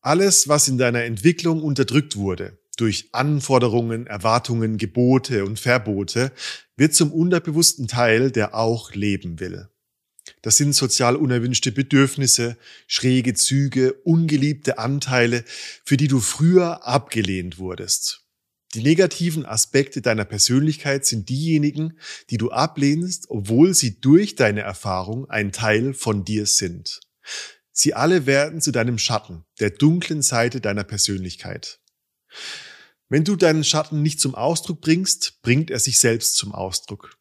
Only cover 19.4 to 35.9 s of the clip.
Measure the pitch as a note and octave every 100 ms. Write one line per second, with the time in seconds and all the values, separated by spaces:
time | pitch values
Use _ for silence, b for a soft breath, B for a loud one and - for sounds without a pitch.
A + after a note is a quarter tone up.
19.4 | E3 A2+ - C3+ C#3 - A#2+ A2 G2+ G#2
20.4 | - B2 D3+ D3 D3 C#3 - A#2 G2 C3
21.4 | D#3+ D#3 D3 D3 D#3+ D#3+ B B B A#2
22.4 | A#2 A#2 D#3 D#3 C#3 D3+ F3+ F3+ - A2
23.4 | G2 A2+ F3 F3+ B2+ F#2+ C3 D#3+ G#3 -
24.4 | A#2 G#2 G#2 G#2 G#2 F#2 F#2 A#2 C3+ G#2+
25.4 | G2+ F#2+ A2 G#2+ B2+ C3 - G#2+ F#2 G#2+
26.4 | G#2 - F#2+ E2+ - - _ _ B B
27.4 | B B _ - D3 C3 D3 F#3 C3+ C#3
28.4 | D3 D#3+ D3 A#2+ A2+ A#2 - A2 - E2+
29.4 | - _ G#2+ - D3 F3 E3+ D#3 C3+ A#2+
30.4 | A#2+ B2+ G#2+ G2+ G2+ G#2 - G2 F#2 -
31.4 | F#2 - - - _ _ _ _ _ B
32.4 | B B B B B B _ C3+ D#3+ G3
33.4 | F3 D#3 D3 D3+ D#3 D3+ D3+ D3+ C#3+ B2
34.4 | B2+ E3 - D#3+ D#3 E3 F#3+ - - _
35.4 | - B2+ E3 B2+ -